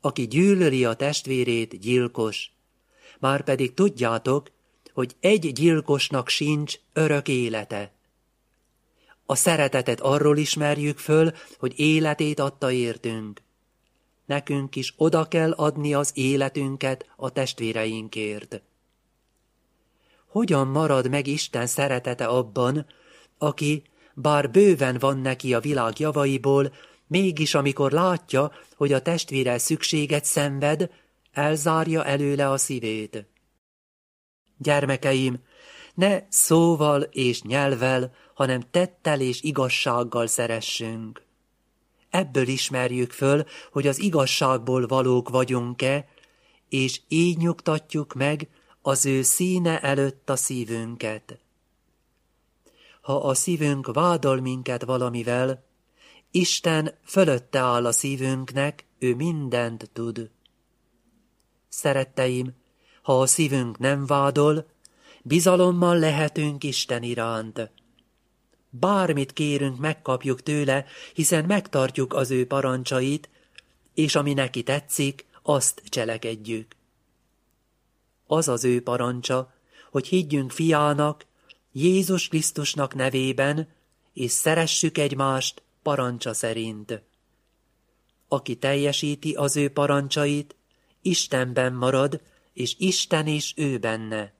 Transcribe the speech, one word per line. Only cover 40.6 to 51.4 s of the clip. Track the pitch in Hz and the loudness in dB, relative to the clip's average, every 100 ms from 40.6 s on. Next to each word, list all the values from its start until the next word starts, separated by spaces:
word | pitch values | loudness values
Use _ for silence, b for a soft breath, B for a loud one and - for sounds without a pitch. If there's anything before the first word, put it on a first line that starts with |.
| - - 113 113 110 113 _ _ _ _ _ _ _ _ _ | -6 -8 -8 -8 -12 -16 _ _ _ _ _ _ _ _ _
Ebből | 175 170 135 127 | -2 0 0 0
ismerjük | 131 - 131 127 123 123 | -2 -2 -2 -2 -2 -4
föl, | - 135 143 151 B B | 0 2 2 0 B B
hogy | 139 139 | -2 0
az | 135 | 0
igazságból | 196 160 135 - 135 131 113 127 120 | 0 2 2 2 2 0 0 0 2
valók | 131 127 123 120 | 2 4 2 2
vagyunk-e, | 127 127 127 120 123 131 143 143 b b b b b _ | 0 0 -2 -4 -2 -2 -2 -6 b b b b b _
és | 135 131 - _ | -2 -2 -4 _
így | 160 170 165 | 2 2 2
nyugtatjuk | 170 165 - 156 - 160 143 | 0 0 -2 -2 -2 -6 -6
meg | 131 139 151 156 b b b | -2 -2 -2 -8 b b b
az | - 135 139 | -2 0 2
ő | 135 | 2
színe | 127 - 180 185 170 160 | 2 2 2 2 0 0
előtt | 143 139 139 135 - | 0 0 0 -2 -6
a | 131 | -4
szívünket. | - 131 113 113 113 120 110 107 - - | -4 -6 -6 -6 -8 -8 -8 -8 -14 -20